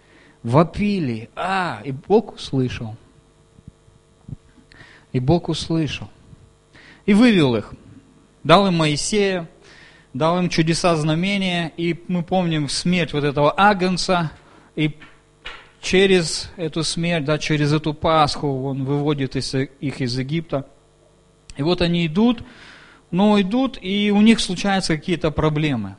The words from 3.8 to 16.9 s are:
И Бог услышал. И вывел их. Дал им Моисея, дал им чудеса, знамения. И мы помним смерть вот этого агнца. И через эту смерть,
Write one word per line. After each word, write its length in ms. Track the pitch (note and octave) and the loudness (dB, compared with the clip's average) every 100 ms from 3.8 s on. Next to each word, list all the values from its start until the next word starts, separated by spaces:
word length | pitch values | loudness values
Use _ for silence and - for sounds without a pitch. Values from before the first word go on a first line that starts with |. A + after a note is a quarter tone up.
| _ _ _ _ - - _ _ _ - - - _ | _ _ _ _ -20 -20 _ _ _ -20 -20 -20 _
И 80 | C3 | -4
Бог 280 | B2+ E3+ - | 0 0 0
услышал. 600 | D#3+ - E3 D3+ - G2+ - - - - _ _ - - - - | -6 -4 -2 -2 -6 -14 -20 -20 -20 -20 _ _ -20 -20 -6 2
И 80 | |
вывел 400 | G#3 B3 G3+ C#3+ | 6 6 6 4
их. 180 | A#2 - - - - - _ _ _ | 2 -4 -14 -20 -20 -20 _ _ _
Дал 240 | - E3+ G3 | 4 6 6
им 80 | |
Моисея, 760 | E3+ D#3 D3 - G#3+ G3 F#3 E3 _ - - - - _ | 2 0 0 -2 0 0 -2 -6 _ -20 -20 -20 -20 _
дал 280 | B2+ D#3+ F3 | -2 0 0
им 80 | F3+ | 0
чудеса, 480 | - E3 E3 F3+ E3 | 0 0 2 2 2
знамения. 760 | D3+ D#3 F#3+ G3+ F#3+ F3 E3 - | 0 0 0 0 -2 -2 -4 -4
И 260 | E3+ E3 - | -4 -4 -4
мы 160 | F3+ | -4
помним 440 | E3+ C4+ F3 D#3 C#3+ | -2 0 0 0 -2
смерть 440 | - F3 F3+ D#3+ | -2 0 0 0
вот 100 | D3 | -2
этого 320 | C#3+ C#3 D3 - | -2 2 2 4
агнца. 760 | G3+ G3+ F#3 F3+ - F3+ D#3+ - - - - | 2 2 0 -2 -2 -2 -2 -8 -20 -20 -14
И 220 | - D3+ D3 - - _ _ - - - _ | -4 -4 -4 -18 -20 _ _ -18 -18 -20 _
через 680 | - F#3 G3 F#3+ D#3+ - - - | -2 2 4 4 0 -6 -10 -8
эту 260 | E3 E3 | -6 -4
смерть, 440 | D3+ | -4